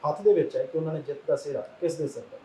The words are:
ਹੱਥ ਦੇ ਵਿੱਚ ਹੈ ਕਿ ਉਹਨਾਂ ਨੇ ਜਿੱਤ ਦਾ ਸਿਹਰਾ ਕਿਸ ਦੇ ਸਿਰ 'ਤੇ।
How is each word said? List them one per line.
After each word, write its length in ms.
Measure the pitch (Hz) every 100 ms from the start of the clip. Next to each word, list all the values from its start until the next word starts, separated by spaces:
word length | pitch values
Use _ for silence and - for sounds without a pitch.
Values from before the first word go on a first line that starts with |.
| 147
ਹੱਥ 140 | 151
ਦੇ 100 | 208
ਵਿੱਚ 240 | 180 147 170
ਹੈ 100 | 170
ਕਿ 120 | 160
ਉਹਨਾਂ 160 | 160
ਨੇ 80 | 156 139
ਜਿੱਤ 120 | 139 -
ਦਾ 80 | 143
ਸਿਹਰਾ 240 | 143 127
ਕਿਸ 340 | - - 170
ਦੇ 140 | 147 139
ਸਿਰ 140 | -
'ਤੇ। 140 | - -